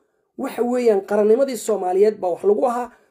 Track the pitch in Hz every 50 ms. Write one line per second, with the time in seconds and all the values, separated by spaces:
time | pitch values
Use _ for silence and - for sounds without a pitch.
0 | _ _ _ _ _ _ _ - 254 262 - - 240 240 247 247 247 226 208 190
1 | 196 - 208 214 208 214 220 254 277 269 247 208 - - 208 190 190 180 180 190
2 | 208 214 208 190 185 180 170 170 - 196 214 - 277 254 233 247 247 240 - _
3 | _ _